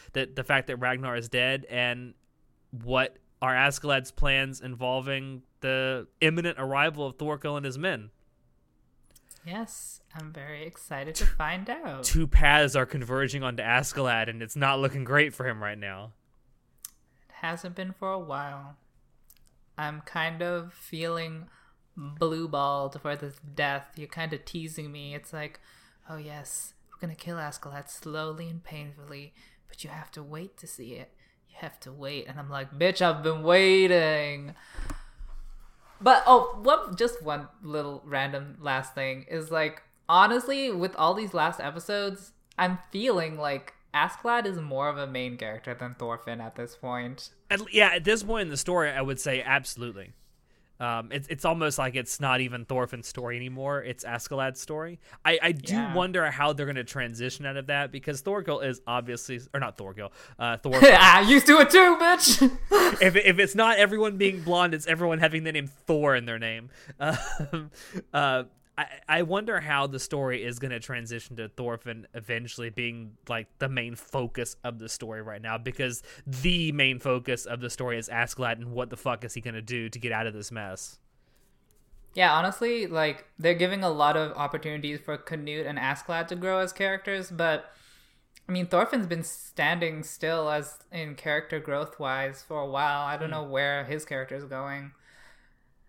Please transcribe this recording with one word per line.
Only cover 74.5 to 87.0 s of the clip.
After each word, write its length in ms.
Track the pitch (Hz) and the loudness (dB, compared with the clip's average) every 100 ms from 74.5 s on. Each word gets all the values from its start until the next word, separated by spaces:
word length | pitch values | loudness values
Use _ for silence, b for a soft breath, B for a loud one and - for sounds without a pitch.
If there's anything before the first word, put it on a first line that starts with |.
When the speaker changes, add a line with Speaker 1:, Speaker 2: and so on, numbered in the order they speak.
| - 120 | -8 -10
Speaker 1:
of 140 | 113 | -10
the 80 | 110 | -10
story 320 | - 113 110 | -10 -10 -10
right 200 | 110 104 | -12 -10
now, 160 | 110 113 | -6 -6
because 460 | 123 127 131 117 - B - | -6 -4 -4 -6 -14 B -10
the 440 | 131 170 175 160 | 0 2 2 0
main 260 | 147 131 123 | 2 2 0
focus 460 | 139 127 127 120 - | -2 -2 -2 -6 -6
of 140 | 120 | -8
the 80 | 123 | -8
story 280 | - 127 117 | -6 -6 -6
is 100 | 113 | -4
Askeladd 440 | 117 120 - 120 117 | -2 -2 -2 -4 -4
and 140 | 120 | -6
what 160 | 120 123 | -6 -6
the 80 | 123 | -6
fuck 260 | 135 113 117 | -4 -4 -8
is 80 | |
he 60 | 117 | -10
gonna 200 | 120 110 | -10 -10
do 260 | 110 120 113 | -8 -6 -8
to 80 | 113 | -8
get 120 | 117 | -4
out 160 | 110 113 | -4 -4
of 60 | |
this 180 | 104 104 | -6 -12
mess. 480 | 117 98 92 - - _ _ _ _ _ _ _ _ _ - - 185 | -10 -10 -12 -14 -18 _ _ _ _ _ _ _ _ _ -20 -8 2
Speaker 2:
Yeah, 180 | 180 | 4
honestly, 520 | 156 185 - 240 233 190 | 4 0 -2 -2 -2 -2
like, 380 | 165 151 143 - - | 0 0 -2 -12 -2
they're 140 | 160 | 2
giving 280 | 170 180 196 | 4 2 2
a 60 | 185 | 0
lot 260 | 151 147 156 | 4 4 4
of 160 | 151 - | 0 -4
opportunities 640 | 143 151 156 151 147 147 | -4 -4 -6 -6 -6 -8
for 180 | 151 147 | -8 -8
Canute 480 | - 160 147 151 151 | -8 -10 -6 -6 -6
and 140 | 139 | -4
Askeladd 480 | 131 143 - 165 170 | -2 -4 -4 -4 -4
to 80 | 180 | -4
grow 240 | 190 190 | -2 0
as 140 | 185 | 0
characters, 580 | - 196 190 | -2 -2 -2